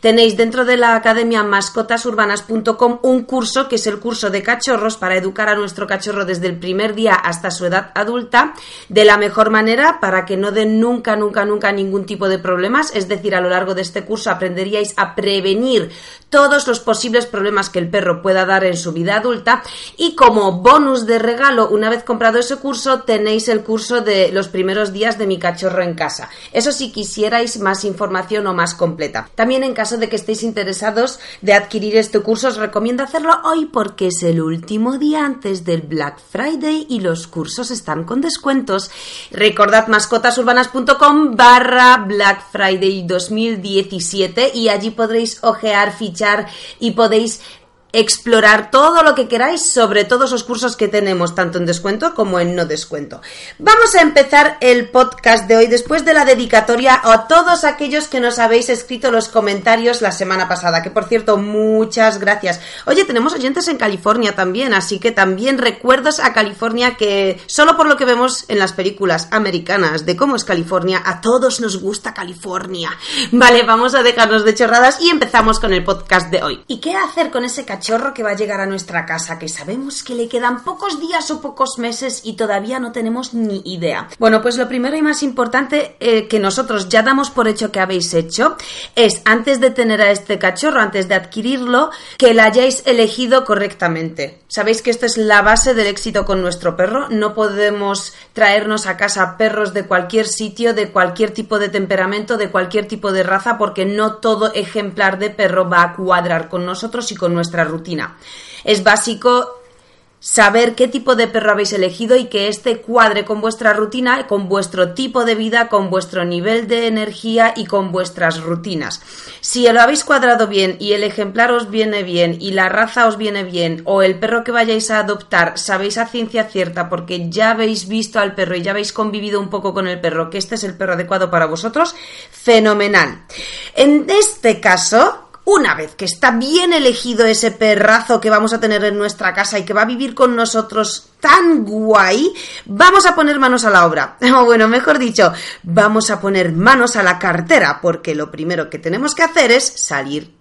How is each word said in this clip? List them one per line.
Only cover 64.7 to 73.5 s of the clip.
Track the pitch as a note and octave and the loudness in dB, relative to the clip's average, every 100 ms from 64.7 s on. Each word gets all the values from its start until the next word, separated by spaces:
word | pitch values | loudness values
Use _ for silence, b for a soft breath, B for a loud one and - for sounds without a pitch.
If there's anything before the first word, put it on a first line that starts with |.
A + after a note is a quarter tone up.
así | G3 F3+ G3 | -2 -2 -2
que | A3+ | -2
también | A3+ F#3+ F#3+ B3 C4+ | 0 0 0 -2 0
recuerdos | A#3+ - A#3+ C4+ C#4+ D4+ | -2 -2 2 2 2 0
a | B3 | 0
California | A#3+ G#3 G#3 A3+ A3+ B3 A#3+ | 0 -4 -4 -4 -2 -2 0
que | G#3 G3 F#3+ F#3+ | -2 0 0 -2
solo | - - D4+ D#4+ | -6 2 2 4
por | D4+ | 4
lo | C4+ | 4
que | B3+ | 2
vemos | A#3+ B3+ B3 - | 2 0 -2 -4
en | G#3+ | -2
las | F#3 | -2
películas | F3+ F#3+ G3+ F#3+ E3 E3 | -2 -4 -2 -2 -2 -2
americanas | G#3+ G3+ F3 E3+ G3 E3+ D#3 D#3+ | -2 -2 -4 -2 0 0 -2 -4
de | F3+ | 0
cómo | C#4 B3 | 0 0
es | |
California, | - F3+ E3+ F#3 F3 F#3 | -2 -4 -2 -2 0 -2
a | F#3+ F3+ | -4 -4
todos | A3 B3 B3+ C4 | 0 2 2 -2
nos | A3+ F#3+ | -6 -4
gusta | F#3+ G#3 C4+ | -6 -8 -10
California. | - F3+ F3 G3+ F#3 F#3+ F3+ D#3+ - B B B | -12 -12 -12 -10 -8 -8 -8 -8 -10 B B B
Vale, | A#3+ B3 | 4 6